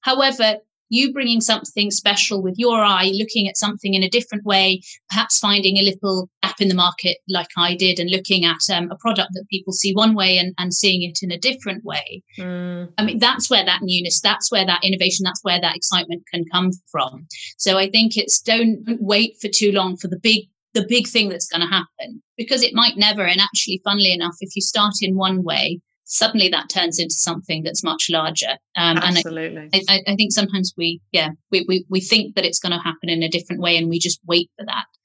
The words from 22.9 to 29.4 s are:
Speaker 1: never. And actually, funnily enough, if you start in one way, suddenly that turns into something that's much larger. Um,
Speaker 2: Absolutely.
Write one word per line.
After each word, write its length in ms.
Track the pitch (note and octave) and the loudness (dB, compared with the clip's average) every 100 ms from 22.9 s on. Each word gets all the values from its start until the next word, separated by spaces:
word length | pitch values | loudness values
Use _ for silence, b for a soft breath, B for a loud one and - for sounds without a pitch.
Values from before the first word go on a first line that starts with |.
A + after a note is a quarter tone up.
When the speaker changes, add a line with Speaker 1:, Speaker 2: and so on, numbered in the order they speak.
| - | 2
Speaker 1:
never. 260 | G#3 G#3 | 0 2
And 160 | F3+ F3+ | 0 2
actually, 420 | G3+ - - F#3 | 2 0 -2 -4
funnily 280 | G#3 G3+ F#3+ | -2 2 2
enough, 240 | F3 E3+ E3+ | 2 -2 -6
if 140 | F#3+ G#3 | -10 -4
you 60 | |
start 340 | G3 A3 G#3 G3+ | -2 0 0 0
in 140 | F#3+ F#3+ | 0 0
one 260 | F#3+ F#3+ | 0 0
way, 380 | E3+ C#3+ C#3 F3 _ _ - | 0 -2 -2 -6 _ _ -8
suddenly 440 | - A3 A3+ F#3 | -2 0 2 0
that 200 | E3 - | 0 -4
turns 300 | F#3+ E3+ E3 | -4 -2 -2
into 160 | E3 - | -4 -2
something 480 | - E3 - D#3+ | -2 -4 -6 -6
that's 200 | D#3+ - | -4 -4
much 240 | D#3+ D#3+ - | -4 -4 -2
larger. 480 | D#3+ D#3 D#3+ A2 C#3 _ - | 0 0 -2 -4 -6 _ 0
Um, 220 | E3+ E3 | 2 2
Speaker 2:
Absolutely. 720 | F3+ F3 E3+ D#3+ | 2 0 -2 -6